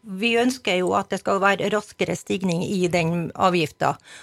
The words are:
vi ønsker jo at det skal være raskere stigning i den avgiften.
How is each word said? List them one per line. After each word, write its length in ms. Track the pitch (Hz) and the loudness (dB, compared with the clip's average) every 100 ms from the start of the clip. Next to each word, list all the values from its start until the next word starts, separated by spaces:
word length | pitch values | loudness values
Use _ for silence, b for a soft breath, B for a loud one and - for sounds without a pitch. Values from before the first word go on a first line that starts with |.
vi 320 | 226 190 233 233 | -14 -4 0 2
ønsker 420 | 254 262 - 180 | 2 0 -2 0
jo 160 | 180 | 2
at 160 | 196 190 | 0 -2
det 120 | 190 | -4
skal 180 | - 196 | -2 2
være 320 | 196 196 202 | 2 2 0
raskere 440 | 208 - - 175 180 | -2 -4 -6 -4 -4
stigning 460 | - 202 185 170 | -4 -4 -2 -2
i 260 | - 185 175 | -2 0 2
den 440 | 175 165 175 165 | 2 0 -2 -4
avgiften. 640 | - 190 180 151 - 143 151 B B | 0 2 2 0 0 -2 -2 B B